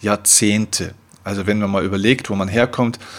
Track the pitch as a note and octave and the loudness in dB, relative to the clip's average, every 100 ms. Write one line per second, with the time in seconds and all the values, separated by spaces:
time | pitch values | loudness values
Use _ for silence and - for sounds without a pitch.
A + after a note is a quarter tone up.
0 | G#2 G#2 - - G#2 G#2+ G#2 - F#2 - | -2 0 2 4 4 2 0 -4 -6 -10
1 | _ - F#2+ G2 F#2 G#2+ G2+ G2 F2+ G2 | _ -14 -8 -4 -2 0 0 0 0 0
2 | G#2+ C3 - G2 F#2 A2 B2 - A#2 - | 2 0 -2 -4 0 0 0 0 -2 -2
3 | - | -14